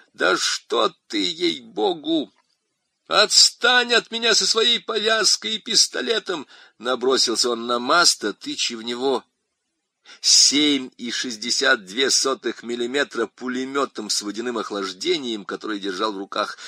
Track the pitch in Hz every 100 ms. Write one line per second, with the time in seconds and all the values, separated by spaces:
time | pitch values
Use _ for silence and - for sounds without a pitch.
0 | _ - 78 - - - - - 104 -
1 | _ 104 175 156 175 156 117 196 208 170
2 | 147 165 117 _ _ _ _ _ _ _
3 | - 170 208 - - - 240 247 240 233
4 | - 226 233 208 190 220 240 233 - 226
5 | 214 220 196 - 214 220 - 214 - -
6 | 247 220 - 170 123 - - _ 113 127
7 | 131 127 - 107 123 117 117 120 123 170
8 | 170 - 107 95 143 139 - 117 113 120
9 | 135 120 - _ _ _ _ _ _ _
10 | - - - - - 139 151 139 127 -
11 | 120 - 131 107 117 107 135 127 92 110
12 | 131 - 139 123 120 - 113 120 120 139
13 | 139 117 110 - 127 127 131 139 127 -
14 | 107 - 104 104 120 117 98 104 95 92
15 | 160 175 127 107 92 98 107 104 98 92
16 | 110 98 98 104 104 -